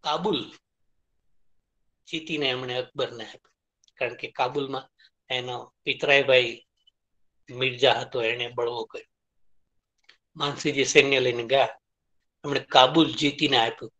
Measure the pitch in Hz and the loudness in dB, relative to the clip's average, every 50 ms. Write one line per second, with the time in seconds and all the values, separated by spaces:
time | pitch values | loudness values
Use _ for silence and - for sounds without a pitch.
0 | - 151 151 165 175 214 180 131 104 - - - _ _ _ _ _ _ _ _ | -4 -4 -4 -2 -2 -2 -2 -2 -6 -10 -16 -20 _ _ _ _ _ _ _ _
1 | _ _ _ _ _ _ _ _ _ _ _ _ _ _ _ _ _ _ _ _ | _ _ _ _ _ _ _ _ _ _ _ _ _ _ _ _ _ _ _ _
2 | _ - - 160 160 - 165 147 143 131 127 127 127 123 123 127 127 - _ 143 | _ -10 -10 -10 -8 -6 -6 -2 -2 -2 -2 -4 -6 -6 -6 -6 -6 -8 _ -6
3 | 131 113 120 117 110 - - - _ _ _ _ _ _ _ _ _ _ _ _ | -6 -4 -6 -12 -14 -14 -16 -20 _ _ _ _ _ _ _ _ _ _ _ _
4 | 131 120 - - - - _ - 135 127 139 143 139 135 135 131 - _ _ _ | -6 -6 -6 -10 -14 -14 _ -4 -4 -2 -2 -4 -6 -4 -8 -10 -10 _ _ _
5 | _ _ _ _ _ _ 131 127 123 127 123 120 123 - _ _ _ 151 131 127 | _ _ _ _ _ _ -6 -6 -6 -6 -10 -10 -12 -16 _ _ _ -6 -6 -4
6 | - 147 143 139 135 120 131 127 120 117 113 - _ _ _ _ _ _ _ _ | 2 4 4 4 4 6 4 4 4 2 -6 -10 _ _ _ _ _ _ _ _
7 | _ _ _ _ _ _ _ _ _ - 127 123 131 131 123 120 131 131 113 117 | _ _ _ _ _ _ _ _ _ -18 -8 -6 -4 -4 -2 2 2 2 2 2
8 | 127 - - 127 117 113 120 123 123 120 123 123 120 117 120 117 110 - - - | -4 -6 -6 -4 -2 -2 -4 -4 -8 -8 -6 -6 -6 -4 -4 -6 -10 -10 -14 -18
9 | - _ _ _ _ _ _ _ _ _ _ _ _ _ _ _ _ _ _ _ | -18 _ _ _ _ _ _ _ _ _ _ _ _ _ _ _ _ _ _ _
10 | _ - - _ _ _ _ 156 143 147 139 - - 151 139 139 131 127 - 156 | _ -20 -20 _ _ _ _ -6 -6 -6 -6 -4 -4 -2 0 0 0 6 6 6
11 | 135 139 139 131 127 127 120 120 117 113 131 139 131 - - - _ _ _ _ | 6 6 2 2 2 0 0 -2 -2 0 2 2 2 2 -2 -14 _ _ _ _
12 | _ _ _ _ _ _ _ _ - 147 139 131 - _ - 139 127 131 151 165 | _ _ _ _ _ _ _ _ -8 -4 -4 -4 -4 _ 8 8 8 8 6 4
13 | 160 135 120 - 143 143 139 - 156 139 135 120 113 113 113 - - 107 _ | 2 2 0 -2 -2 -2 0 0 -2 2 2 2 2 0 -2 -8 -14 -16 _